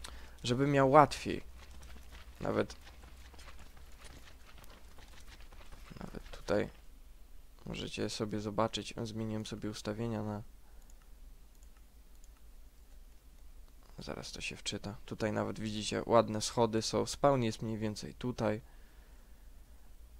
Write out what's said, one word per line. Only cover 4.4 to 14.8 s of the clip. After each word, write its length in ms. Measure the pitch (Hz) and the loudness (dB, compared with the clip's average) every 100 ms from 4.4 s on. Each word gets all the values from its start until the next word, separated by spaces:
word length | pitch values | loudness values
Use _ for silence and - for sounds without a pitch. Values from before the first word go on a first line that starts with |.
| - - - - - - - - - - - - - - - - | -14 -14 -12 -14 -14 -14 -14 -12 -12 -12 -12 -12 -12 -12 -12 -10
nawet 300 | - - - | -8 -8 -8
tutaj 380 | - - 104 98 - - - - - - - - - - | -6 2 4 4 -2 -14 -14 -14 -16 -14 -14 -14 -12 -6
możecie 440 | - 98 - 107 | -4 -4 0 0
sobie 300 | - 107 107 | 0 0 0
zobaczyć, 540 | 107 101 110 - 101 - | 0 2 2 2 -4 -4
zmieniłem 420 | 110 110 110 110 107 | -4 -2 -2 -2 -2
sobie 240 | 107 104 | -4 -4
ustawienia 520 | 104 - 104 117 110 | -2 -2 0 0 0
na, 200 | 107 104 - - - - - - - - - - - - - - - - - - - - - - - - - - - - - - - - - - - - | 0 -2 -6 -12 -16 -16 -16 -18 -18 -16 -16 -16 -16 -18 -18 -18 -18 -18 -18 -16 -16 -16 -16 -16 -16 -18 -16 -16 -16 -16 -18 -16 -14 -14 -14 -16 -14 -10
zaraz 340 | - - - | -6 -6 -6
to 80 | - | -6
się 160 | - - | -6 -6
wczyta. 400 | - 101 | -4 -4